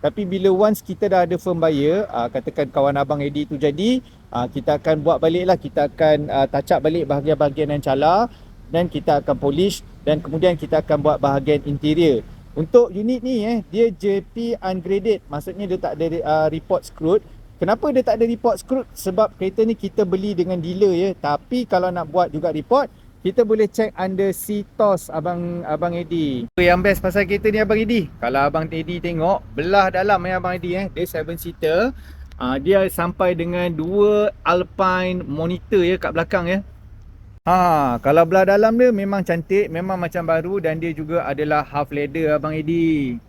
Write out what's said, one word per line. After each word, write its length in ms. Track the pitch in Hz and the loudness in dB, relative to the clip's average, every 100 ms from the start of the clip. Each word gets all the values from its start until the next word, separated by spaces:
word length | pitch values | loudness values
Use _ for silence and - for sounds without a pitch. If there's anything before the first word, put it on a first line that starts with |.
Tapi 240 | 151 - 190 | -2 -4 -4
bila 240 | 190 190 | 2 2
once 320 | 185 214 208 | 4 2 2
kita 240 | - 180 202 | -6 -4 2
dah 160 | 185 | 2
ada 160 | 170 175 | 2 -2
firm 160 | 185 170 | -2 0
buyer, 480 | 160 147 147 185 208 | 2 2 2 0 -2
ah, 160 | 120 120 | -4 -4
katakan 400 | 131 123 143 139 | -4 -6 -4 -2
kawan 320 | 147 139 139 | 0 2 2
Abang 240 | 139 147 | -2 -2
Eddie 240 | 143 147 147 | -2 -4 -6
tu 80 | 147 | 0
jadi, 480 | 147 143 214 254 - - - | -2 2 0 0 -4 -20 -8
ah, 240 | 120 123 | -6 -4
kita 240 | 139 123 147 | -4 -2 0
akan 240 | 160 156 | 0 2
buat 240 | 147 139 | 2 2
balik 240 | 160 175 185 | 2 2 0
lah. 80 | 180 | 0
Kita 320 | 143 - 143 | 0 -2 -2
akan, 400 | - 156 147 147 | 2 4 4 2
ah, 160 | 131 135 | 0 0
touch 240 | 139 - 160 | 0 0 2
up 80 | |
balik 240 | 151 170 139 | 2 0 -2
bahagian-bahagian 720 | 143 143 151 151 143 147 147 | -2 0 2 0 0 -2 -2
yang 40 | 139 | 0
calar 400 | 135 151 190 240 - - - - 160 | 2 4 4 0 -6 -20 -20 -4 -2
dan 160 | 180 | -2
kita 320 | 147 - 143 | -2 0 0
akan 160 | 131 139 | 0 0
polish 480 | 143 143 196 - - - | 0 2 0 -2 -14 -6
dan 160 | - 151 | -2 -2
kemudian 400 | 143 160 180 165 | -2 0 0 0
kita 240 | 156 156 | 0 -2
akan 160 | - 151 | 0 0
buat 240 | 147 147 | 2 2
bahagian 400 | 139 139 135 147 | 0 0 0 -2
interior. 640 | 139 143 151 156 165 120 - - - - | -2 -2 0 4 4 2 -2 -18 -12 -6
Untuk 320 | 160 247 240 | 2 4 4
unit 320 | 185 220 254 | -2 -2 -2
ni, 240 | 247 247 208 | -2 -2 -2
eh, 160 | 233 - | -4 -4
dia 160 | 190 233 | 0 0
J 320 | 180 202 196 | 0 -2 -2
P 400 | - 233 233 233 | -4 -8 -6 -4
ungraded, 640 | 190 185 175 196 208 202 - | -6 -6 -4 -2 0 -2 -4
maksudnya 320 | 147 160 175 | -10 -10 -10
dia 160 | 202 185 | -6 -4
tak 160 | 160 151 | -4 -4
ada, 100 | 165 165 151 | -4 -4 0
ah, 200 | 156 156 | 2 0
report 320 | 160 - 185 | -2 -4 -4
screwed. 400 | - - 160 202 - - - - | -4 -6 0 0 0 -20 -20 -6
Kenapa 320 | 180 226 - | -2 0 2
dia 160 | 254 240 | 0 0
tak 160 | 220 | 0
ada 80 | 233 | 0
report 320 | 233 240 196 | 0 -2 -2
screwed? 240 | - 262 233 | -4 -4 -4
Sebab 400 | - 190 185 214 | -8 -4 0 0
kereta 320 | - 190 190 220 | 0 -4 0 0
ni 80 | |
kita 320 | 220 196 - 190 | -2 -4 -2 0
beli 320 | 190 208 180 | 0 -2 -2
dengan 240 | 175 180 | -2 -2
dealer, 320 | 160 185 196 | -4 2 2
ya. 160 | 170 190 180 | 4 0 -2
Tapi 480 | 147 147 - 247 240 | -2 -2 -2 -4 0
kalau 240 | 190 185 | 0 0
nak 160 | 180 156 | -2 -2
buat 240 | 170 175 | 0 0
juga 240 | 147 160 | 0 -4
report, 320 | 156 - 254 269 - - - 185 | -4 2 2 2 -8 -20 -6 -2
kita 160 | 190 | 2
boleh 240 | 220 220 208 | 2 2 2
check 320 | - 214 - | 0 -4 -2
under 320 | 190 190 196 | -4 0 -2
C 320 | 185 - 208 202 - | -2 -6 -6 -8 0
tos, 320 | 214 185 - | 2 2 -2
Abang, 560 | 160 160 175 175 175 165 | -6 -4 -4 -6 -8 -6
Abang 320 | 151 175 170 | -4 -2 -4
Eddie. 480 | 165 170 147 127 117 | -4 -2 -2 -4 -6
Apa 80 | - | 2
yang 240 | 175 180 202 | 4 4 2
best 160 | 190 | 2
pasal 240 | 185 190 190 | 0 0 0
kereta 240 | 202 214 | 0 0
ni, 80 | 214 | 0
Abang 240 | 208 220 | 2 0
Eddie? 320 | 220 233 156 - | 2 0 -2 -4
Kalau 240 | 120 135 143 | -2 0 0
Abang 240 | 160 156 | 0 -4
Eddie 320 | 160 160 175 | -6 -6 -6
tengok, 400 | 170 165 165 196 - - | -4 -2 0 0 -4 -6
belah 320 | 165 196 190 | 2 4 4
dalam, 320 | 185 196 196 | 0 2 0
ya, 160 | 180 185 | 0 -4
Abang 160 | 180 | -4
Eddie, 320 | 180 180 180 196 | -6 -4 -6 -6
eh, 20 | |
dia 160 | - 180 | -6 -6
seven 240 | 165 156 | -6 -8
seater. 640 | 170 170 - 156 165 240 - - - - - | -10 -12 -4 0 2 0 -4 -18 -18 -18 -8
Ah, 240 | 127 135 | -4 -2
dia 240 | 147 196 190 | 2 2 2
sampai 400 | 185 175 - 185 | -2 -4 0 0
dengan 400 | 170 170 175 180 | 0 -2 -2 -2
dua 560 | 156 160 202 208 208 208 - 160 | -4 -2 2 4 4 0 -2 0
Alpine 800 | 175 180 - 190 185 185 180 156 | 0 -2 -2 0 0 -2 -4 -6
monitor, 560 | 147 165 185 - 208 | -4 -4 -6 0 2
ya, 160 | 175 185 | 2 0
kat 160 | - | -2
belakang, 320 | 165 170 190 170 | -4 -2 -2 0
ya. 140 | 190 196 - - - - - - - - | -2 -4 -18 -20 -20 -20 -20 -20 -6 2
Ha, 480 | 185 180 156 135 117 131 | 4 4 4 2 0 4
kalau 160 | 156 165 | 4 6
belah 240 | 190 190 | 4 6
dalam 240 | 202 220 226 | 6 4 6
dia 160 | 247 | 4
memang 320 | 208 196 196 180 | 4 -2 -4 -2
cantik, 400 | 170 160 196 208 | -4 0 0 0
memang 240 | 160 185 185 | -4 -4 -4
macam 320 | 175 175 165 | -4 -4 0
baru 320 | 165 170 196 | 0 0 -2
dan 160 | 160 160 | -2 -2
dia 160 | 165 | -4
juga 320 | 156 151 170 135 | -6 -2 -2 -2
adalah 400 | 139 151 151 147 | -4 0 0 0
half 240 | 143 143 | -4 -4
leather, 480 | 143 147 160 156 151 | -4 -4 -2 0 0
Abang 160 | 151 | 0
Eddie. 640 | 156 151 170 165 156 135 117 | -4 -2 0 2 2 -2 -6